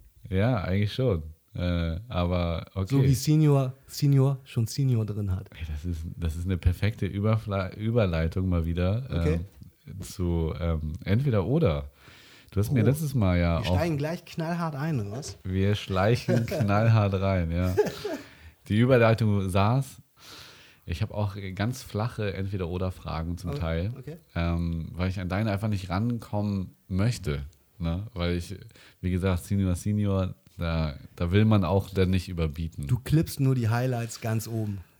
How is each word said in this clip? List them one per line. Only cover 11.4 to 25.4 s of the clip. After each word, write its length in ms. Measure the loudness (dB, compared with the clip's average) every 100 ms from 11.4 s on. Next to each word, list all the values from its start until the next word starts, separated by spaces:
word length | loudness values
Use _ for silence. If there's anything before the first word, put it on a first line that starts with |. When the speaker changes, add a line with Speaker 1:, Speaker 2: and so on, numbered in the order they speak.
| 2
Speaker 1:
oder. 440 | 2 2 0 -4 -14 -20 -20 -20 -20 -6
Du 80 | -2
hast 120 | 2
mir 120 | 4
Speaker 2:
Oh, 20 | 4
Speaker 1:
letztes 300 | 2 0 2
Mal 240 | 4 4
ja 240 | 4 2
Speaker 2:
wir 80 | 2
Speaker 1:
auch 40 | 0
Speaker 2:
steigen 200 | 2 -2
gleich 280 | -4 -6 -10
knallhart 500 | -8 -4 -4 -4 -4
ein, 240 | -4 -2
oder 120 | -4
was? 240 | -8 -10 -10 -4
Speaker 1:
Wir 300 | 0 2 0
schleichen 680 | 0 2 4 2 2 0 0
Speaker 2:
<laughs> 20 |
Speaker 1:
knallhart 680 | 0 2 4 6 6 4
rein, 360 | 2 2 2 0
ja. 240 | 0 2 2 0 -2 -8 -8 -12 -20 -20 -14 -2
Die 80 | 2
Überleitung 680 | 6 6 6 6 4 2 2
saß. 520 | 2 2 2 -2 -10 -20 _ -20 -20 -20 -20 -20 -16 -8
Ich 160 | -6
habe 120 | -4
auch 220 | -4 -4 -6 -8 -2
ganz 280 | -2 -4
flache 500 | -6 -4 -4 -4 -4
Entweder-oder-Fragen 1040 | -4 -4 -4 -4 -4 -4 -6 -8 -6 -4 -6
zum 140 | -6
Speaker 2:
Oh, 20 | -4
Speaker 1:
Teil, 380 | -2 -2 -4 -6
Speaker 2:
okay. 200 | -12 -16 _ -4
Speaker 1:
ähm, 540 | -2 0 -2 -4 -6
weil 160 | -4 -4
ich 100 | -4
an 80 | -4
deine 220 | -2